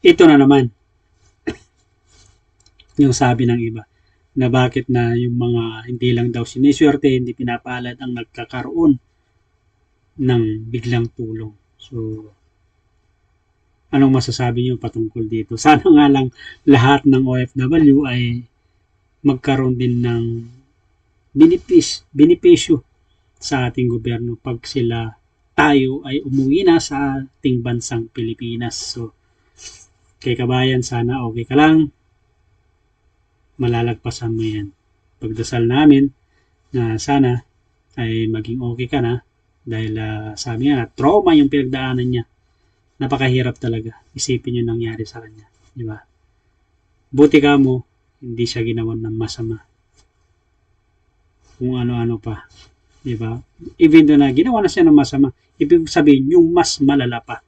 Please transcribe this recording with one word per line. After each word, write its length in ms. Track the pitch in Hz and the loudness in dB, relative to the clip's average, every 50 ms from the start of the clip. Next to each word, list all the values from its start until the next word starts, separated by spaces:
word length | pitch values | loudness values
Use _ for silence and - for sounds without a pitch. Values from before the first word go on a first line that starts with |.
| - | 6
Ito 240 | 180 165 - 180 160 | 4 6 8 8 8
na 80 | 151 | 8
naman, 320 | 143 139 135 143 139 127 117 _ _ _ _ _ _ _ _ _ _ _ _ _ _ _ - | 8 6 6 6 4 4 0 _ _ _ _ _ _ _ _ _ _ _ _ _ _ _ -12
<clears throat> 1500 | - - _ _ _ _ _ _ _ _ _ _ _ _ _ _ _ _ _ _ _ _ _ _ _ _ _ _ _ - | -12 -12 _ _ _ _ _ _ _ _ _ _ _ _ _ _ _ _ _ _ _ _ _ _ _ _ _ _ _ 0
yung 160 | 143 135 123 | 2 2 2
sabi 320 | - 135 123 120 117 127 120 | 2 0 0 0 0 0 0
ng 120 | 120 120 117 | 0 -2 -4
iba, 240 | 113 113 113 - _ _ _ _ _ _ _ _ _ _ | -6 -8 -10 -16 _ _ _ _ _ _ _ _ _ _
na 160 | 135 131 120 | -2 -2 0
bakit 400 | 120 127 - 160 - 131 120 - | 2 2 0 0 -2 -6 -4 -2
na 240 | 127 120 120 117 117 | -2 -2 0 0 -2
yung 240 | 120 123 123 120 120 | -2 -2 -2 -2 -2
mga 480 | 120 120 120 117 113 113 113 113 117 | -2 -2 -2 -2 -4 -6 -10 -12 -12
hindi 240 | 120 123 117 127 123 | -12 -8 -4 -2 -2
lang 240 | 120 120 120 123 117 | 0 0 -2 -4 -4
daw 80 | 120 | -6
siniswerte, 640 | 117 - - 127 135 143 139 - 160 147 143 143 - | -8 -8 -4 0 2 2 2 4 2 2 2 2 0
hindi 320 | 139 131 127 127 123 120 _ | 0 0 0 -4 -6 -8 _
pinapalad 560 | 127 120 120 120 _ 127 123 123 123 123 120 120 | -6 -6 -6 -8 _ -12 -10 -10 -10 -12 -12 -12
ang 160 | 131 127 123 120 | -12 -12 -10 -10
nagkakaroon 800 | 113 _ _ - 139 _ - 127 - - 330 330 330 302 135 - _ _ _ _ _ _ _ _ _ _ _ _ _ _ _ _ _ _ _ _ _ _ _ - | -12 _ _ -16 -16 _ -12 -12 -12 -8 -2 2 2 2 2 2 _ _ _ _ _ _ _ _ _ _ _ _ _ _ _ _ _ _ _ _ _ _ _ -4
ng 240 | 131 127 123 120 113 110 107 110 110 | -2 0 0 0 0 -2 -4 -8 -10
biglang 400 | 113 120 117 110 120 117 120 117 117 _ | -10 -10 -8 -4 -2 -2 -2 -2 -4 _
tulong. 400 | - 117 110 110 110 110 107 107 _ _ _ _ _ | -12 -12 -12 -10 -12 -12 -14 -18 _ _ _ _ _
So, 480 | - - 127 117 113 110 107 107 107 104 104 _ _ _ _ _ _ _ _ _ _ _ _ _ _ _ _ _ _ _ _ _ _ _ _ _ _ _ _ _ _ _ - | -20 -14 -12 -10 -10 -10 -10 -12 -16 -20 _ _ _ _ _ _ _ _ _ _ _ _ _ _ _ _ _ _ _ _ _ _ _ _ _ _ _ _ _ _ _ _ 2
anong 160 | 139 139 135 | 2 4 4
masasabi 560 | 131 131 123 - 120 - 123 120 120 120 123 | 4 2 0 -4 -6 -4 -4 -4 -2 -4 -4
niyo 80 | 127 123 | -4 -4
patungkol 560 | 113 - 110 - 113 113 107 _ 120 113 107 | -6 -8 -10 -6 -6 -8 -6 _ -8 -8 -6
dito? 240 | 113 110 107 _ 117 | -6 -8 -8 _ -10
Sana 320 | 110 - 151 151 - - | -2 2 2 2 4 6
nga 200 | 185 160 147 147 143 | 6 6 6 6 6
lang 240 | 139 135 131 127 _ - - - - _ _ | 4 2 0 -4 _ -12 -20 -20 -20 _ _
lahat 400 | - 139 127 120 135 143 143 - | 4 6 6 6 4 2 4 4
ng 160 | 143 135 131 135 127 | 2 2 2 2 0
O 80 | 127 127 | -2 -2
F 160 | 127 127 _ | -4 -4 _
W 560 | 131 127 135 160 165 156 143 135 143 147 131 | -4 -2 0 2 4 6 6 4 4 2 -2
ay 320 | 123 123 123 120 120 120 120 _ _ _ _ _ _ _ _ _ _ _ _ _ _ _ | -4 -2 -2 -4 -4 -6 -8 _ _ _ _ _ _ _ _ _ _ _ _ _ _ _
magkaroon 560 | - 143 131 127 - 143 135 131 131 127 127 120 | 0 0 0 0 -2 -2 -2 0 0 -2 -2 -2
din 240 | 127 127 123 120 | -2 -2 -2 -2
ng 220 | 120 120 117 117 117 117 117 117 117 120 120 _ _ _ _ _ _ _ _ _ _ _ _ _ _ _ | -2 -2 -2 -2 -4 -4 -6 -8 -10 -14 -20 _ _ _ _ _ _ _ _ _ _ _ _ _ _ _
binipis-, 720 | _ 139 156 165 175 370 - - 370 349 - - - - _ _ | _ 6 6 6 6 0 -2 2 2 2 2 2 -10 -12 _ _
benepisyo 720 | _ - 302 330 349 - - 175 175 - - - 330 127 - _ _ _ _ _ _ _ _ _ _ _ | _ 4 4 4 4 2 6 4 6 6 4 -2 -2 -2 -2 _ _ _ _ _ _ _ _ _ _ _
sa 320 | - - 139 131 127 120 | -10 -6 -4 -2 -2 -4
ating 160 | - - 123 | -2 -2 -2
gobyerno 480 | 123 117 117 113 123 117 117 120 120 117 | -2 -2 -4 -4 -6 -6 -6 -6 -8 -10
pag 240 | - _ 131 120 117 - | -10 _ -10 -10 -10 -12
sila 480 | - - 139 117 117 117 117 113 110 110 _ _ _ _ _ _ _ _ | -8 -6 -4 -4 -2 -4 -4 -8 -10 -12 _ _ _ _ _ _ _ _
tayo 480 | - 151 151 143 139 131 131 131 156 | -2 0 2 2 2 0 0 -4 -8
ay 160 | 175 175 139 147 - | -10 -8 -8 -8 -6
umuwi 400 | 139 131 135 135 135 143 185 196 | -4 -2 -2 0 0 0 2 2
na 160 | 180 165 165 | 2 2 2
sa 400 | - - 147 139 143 139 135 139 | 0 -4 -6 -4 -4 -4 -4 -6
ating 400 | 135 135 _ _ - 139 127 120 | -10 -12 _ _ -4 -2 -2 -2
bansang 480 | 117 123 120 117 110 - 117 113 113 113 | -4 -4 -6 -6 -8 -8 -8 -8 -8 -10
Pilipinas. 640 | _ - 117 113 113 _ 123 117 117 117 120 117 - | _ -10 -8 -8 -8 _ -10 -10 -8 -8 -8 -10 -10
So, 400 | - - - - 120 117 110 _ _ _ _ _ _ _ _ _ _ - - - - _ _ _ _ _ _ _ _ | -10 -12 -12 -12 -12 -14 -14 _ _ _ _ _ _ _ _ _ _ -20 -20 -20 -20 _ _ _ _ _ _ _ _
kay 160 | - 127 120 | -6 -6 -4
kabayan, 480 | - 123 120 127 127 127 131 131 127 | -2 -2 -2 0 0 0 0 0 -2
sana 400 | 120 - 123 120 117 120 131 131 | -4 -4 -6 -4 -4 -4 -4 -4
okay 240 | 123 113 110 120 113 | -6 -8 -8 -10 -10
ka 80 | _ 127 | _ 2
lang. 400 | 143 151 156 160 160 156 147 _ _ _ _ _ _ _ _ _ _ _ _ _ _ _ _ _ _ _ _ _ _ _ _ _ _ _ _ _ _ _ _ _ | 2 4 4 4 4 2 0 _ _ _ _ _ _ _ _ _ _ _ _ _ _ _ _ _ _ _ _ _ _ _ _ _ _ _ _ _ _ _ _ _
Malalagpasan 800 | - 127 117 117 117 117 120 113 - _ 120 113 - 123 113 113 | -6 -4 -2 -2 -2 -2 -4 -6 -6 _ -12 -10 -8 -8 -6 -4
mo 80 | 113 | -4
yan. 320 | 113 110 107 107 101 98 95 _ _ _ _ _ _ _ _ _ | -4 -6 -6 -8 -10 -12 _ _ _ _ _ _ _ _ _ _
Pagdasal 480 | - 110 110 110 113 - 127 120 117 117 | -12 -10 -8 -8 -8 -6 -4 -2 0 0
namin 400 | 123 139 156 151 139 139 139 139 _ _ _ _ _ _ _ _ _ _ _ _ - | 2 4 6 6 6 6 4 0 _ _ _ _ _ _ _ _ _ _ _ _ -6
na 240 | 127 117 113 110 110 | -4 -4 -2 -4 -6
sana 480 | - - 139 139 135 123 123 120 - _ _ _ _ _ _ _ _ _ _ | -4 -2 0 2 2 0 0 -4 -8 _ _ _ _ _ _ _ _ _ _
ay 320 | - 117 113 113 113 113 | -8 -6 -4 -4 -4 -4
maging 320 | 110 110 110 107 113 117 131 | -4 -4 -6 -8 -8 -8 -8
okay 320 | 123 120 117 117 123 120 | -6 -8 -8 -8 -8 -6
ka 80 | - 139 | -4 -4
na 240 | 120 117 123 120 _ _ _ _ _ _ _ _ | -2 -2 -4 -6 _ _ _ _ _ _ _ _
dahil, 320 | _ - 113 110 113 110 107 | _ -10 -8 -8 -6 -6 -8
ah, 400 | 110 110 110 110 107 107 110 107 | -8 -8 -8 -10 -10 -12 -14 -14
sabi 400 | - - 123 117 113 131 143 143 | -12 -10 -10 -6 -4 -2 0 0
nga, 160 | 127 117 - | 0 -2 -6
trauma 480 | _ - 123 143 185 208 196 180 160 151 | _ -2 0 2 2 4 4 4 4 4
yung 80 | 143 | 4
pinagdaanan 640 | 139 147 143 135 131 131 131 131 131 127 127 123 127 | 4 0 -2 -2 -2 -4 -6 -4 -4 -4 -4 -4 -2
niya. 140 | 123 120 117 _ _ _ _ _ _ _ _ _ _ _ _ _ _ _ | -4 -4 -6 _ _ _ _ _ _ _ _ _ _ _ _ _ _ _
Napakahirap 560 | 139 123 135 127 135 131 127 127 123 127 123 | -6 -4 -2 -2 0 0 0 0 -2 -2 -6
talaga. 380 | _ - 117 117 113 110 113 - _ _ _ | _ -6 -6 -6 -6 -8 -10 -16 _ _ _
Isipin 480 | _ 131 - - 127 117 - 123 120 120 | _ -12 -6 -4 -4 -4 -4 -6 -6 -4
yung 160 | 120 117 113 | -4 -4 -4
nangyari 320 | 117 117 113 110 107 110 | -4 -6 -8 -8 -10 -12
sa 160 | - - 117 | -12 -14 -20
kanya. 240 | 110 110 110 107 104 _ _ _ _ _ | -20 -20 -20 -20 -20 _ _ _ _ _
Di 160 | _ 123 117 | _ -14 -12
ba? 160 | 110 107 107 _ _ _ _ _ _ _ _ _ _ _ _ _ _ _ _ _ _ _ _ _ _ - | -12 -12 -14 _ _ _ _ _ _ _ _ _ _ _ _ _ _ _ _ _ _ _ _ _ _ 2
Buti 240 | 135 147 147 147 151 | 4 4 6 6 4
ka 160 | 139 143 143 | 4 4 4
mo, 320 | 139 135 131 127 127 - _ _ _ _ _ _ _ | 4 2 2 0 -4 -6 _ _ _ _ _ _ _
hindi 240 | 131 123 117 117 | -14 -12 -6 -6
siya 240 | 120 113 - 120 113 | -6 -4 -4 -6 -6
ginawan 320 | 117 113 117 113 113 113 113 | -4 -4 -4 -6 -6 -6 -8
ng 160 | 110 110 110 | -8 -8 -8
masama. 480 | 110 113 110 - - 113 113 113 - _ _ _ _ _ _ _ _ _ _ _ _ _ _ _ _ _ _ _ _ _ _ _ _ _ _ _ _ _ _ _ _ _ _ _ _ _ _ _ | -8 -8 -8 -8 -10 -10 -10 -10 -12 _ _ _ _ _ _ _ _ _ _ _ _ _ _ _ _ _ _ _ _ _ _ _ _ _ _ _ _ _ _ _ _ _ _ _ _ _ _ _
Kung 240 | _ 123 123 127 127 | _ -6 -6 -4 -4
ano-ano 400 | 120 123 123 117 117 117 117 107 | -4 -4 -4 -2 -4 -4 -4 -6
pa. 240 | _ 113 107 - - _ _ _ - _ _ _ _ _ _ _ _ | _ -10 -12 -12 -14 _ _ _ -20 _ _ _ _ _ _ _ _
Di 100 | 131 120 | -10 -8
ba? 240 | 110 113 110 117 123 - _ _ _ 170 156 - _ | -6 -6 -8 -8 -10 -14 _ _ _ -20 -20 0 _
Even 240 | 170 156 151 165 151 147 | 4 8 8 8 8 8
though 100 | 151 143 | 6 4
na 160 | 143 135 127 | 4 4 2
ginawa 300 | 135 180 254 240 220 202 | 0 0 2 0 0 0
na 60 | - | 0
siya 100 | - 190 | 2 4
ng 140 | 170 160 151 - | 4 6 6 6
masama, 320 | 139 131 143 135 139 131 - _ _ _ _ _ | 4 2 0 0 0 0 -2 _ _ _ _ _
ibig 260 | 156 143 175 170 160 | 0 2 2 2 2
sabihin, 400 | 151 - 175 147 - - - 135 135 170 | 0 -2 2 4 4 4 4 4 2 4
yung 160 | 349 339 330 | 4 4 4
mas 320 | 349 - - - - - | 2 0 0 0 -2 0
malala 400 | 143 139 143 139 123 120 120 - | 0 2 2 2 0 -2 -6 -8
pa. 160 | _ - 120 - _ | _ -12 -16 -16 _